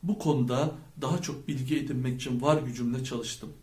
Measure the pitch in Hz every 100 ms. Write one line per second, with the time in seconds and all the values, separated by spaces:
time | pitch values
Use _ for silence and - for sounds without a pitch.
0 | 175 208 160 127 123 127 156 - - -
1 | 135 170 - - - 139 127 143 131 127
2 | 127 123 135 120 139 151 127 120 120 127
3 | 131 120 113 - 110 -